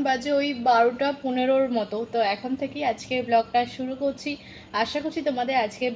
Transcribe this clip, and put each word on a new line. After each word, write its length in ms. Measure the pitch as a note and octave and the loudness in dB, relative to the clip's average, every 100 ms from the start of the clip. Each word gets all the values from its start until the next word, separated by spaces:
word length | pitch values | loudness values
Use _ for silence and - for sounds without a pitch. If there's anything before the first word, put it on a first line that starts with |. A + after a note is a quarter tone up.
| C#4 | 0
বাজে 220 | C4 C4+ C#4+ | 0 2 2
ওই 100 | C#4+ B3+ A#3+ | 2 0 4
বারোটা 420 | A#3 A#3 A#3+ C#4 C#4+ | 6 6 4 -2 -2
পনেরোর 420 | C4 B3+ B3+ C4+ C4+ A#3+ | -2 0 2 2 2 0
মতো। 200 | G3+ G#3 A#3 | -2 -4 -4
তো 60 | A#3+ G#3+ | 0 0
এখন 180 | G#3 B3+ C4 | 0 -4 -4
থেকেই 220 | C4+ C#4+ C#4 | -4 -4 -2
আজকের 300 | A3 - B3+ A#3 | -2 -2 -4 2
ব্লগটা 340 | A#3 A3+ A#3+ A#3+ - | 2 4 0 0 -4
শুরু 180 | B3+ C4 | -6 -2
করছি। 300 | C#4 C4+ D4 C#4+ - - - G#3+ | -2 -2 -6 -8 -12 -20 -6 -2
আশা 180 | A3+ D4 | 0 -2
করছি 160 | D4+ D#4+ D4 | -4 -4 -2
তোমাদের 260 | B3 B3 C4 G#3+ | -2 0 0 0
আজকের 260 | - B3 | -2 -4